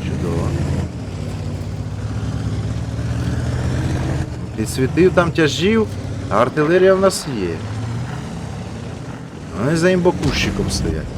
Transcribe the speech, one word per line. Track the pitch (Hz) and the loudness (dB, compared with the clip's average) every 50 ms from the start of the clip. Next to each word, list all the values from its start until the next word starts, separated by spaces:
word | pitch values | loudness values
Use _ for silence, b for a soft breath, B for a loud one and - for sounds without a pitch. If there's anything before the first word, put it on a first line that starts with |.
| - | -4
Чудово. | - - - 143 143 139 139 143 143 - - - 139 143 143 143 143 - - - - - - - - - - - - - - - - - - - - - - - - - - - - - - - - - - - - - - - - - - - - - - - - - - - - - - - - - - - - - - - - - - - - - - - - - | -4 -2 -2 -2 -2 0 0 0 0 0 0 0 0 0 0 -2 -2 -4 -8 -8 -8 -8 -6 -6 -6 -6 -6 -6 -6 -6 -6 -6 -6 -6 -6 -6 -6 -6 -6 -6 -4 -4 -4 -4 -2 -2 -2 -2 -2 -2 -2 -2 -2 -2 -2 -4 -4 -4 -2 -2 -2 -2 0 0 0 0 0 0 0 0 0 0 0 0 0 0 0 0 0 0 0 0 -2 -2 -4 -4 -8 -8 -8 -4
Підсвітив | - 110 - - - 131 123 - 151 175 185 170 | -4 -4 -2 0 2 2 2 4 6 6 6 6
там | 180 175 170 | 6 4 4
тяжів, | - - 160 147 127 135 160 196 220 226 214 202 - - - - - - - - | 4 4 4 4 4 2 2 4 4 4 2 0 -2 -8 -6 -6 -6 -6 -4 0
а | 95 101 | 4 4
артилерія | 120 127 - 151 151 151 175 185 185 190 190 | 4 4 4 2 2 4 6 6 8 8 6
в | 185 | 6
нас | 190 190 180 - - 156 135 110 | 6 4 2 2 -4 -4 -4 -2
є. | 95 87 82 78 - - - - - - - - - - - - - - - - - - - - - - - - - - - - - - - - - - - - - - - 87 | -2 -2 -2 -4 -6 -6 -6 -6 -4 -4 -4 -4 -4 -6 -6 -8 -8 -8 -8 -8 -8 -8 -8 -8 -8 -8 -8 -10 -8 -8 -10 -10 -10 -10 -10 -12 -12 -12 -12 -12 -12 -10 -6 -4
Вони | 107 139 165 165 | 0 0 2 4
за | 160 185 | 4 4
імбокущиком | 185 185 175 185 165 - - 143 123 - - 107 95 - 95 92 | 4 6 4 4 2 4 0 0 0 2 0 0 0 0 0 0
стоять. | - - 82 82 80 78 73 - - | 0 0 0 0 -2 -2 -4 -6 -8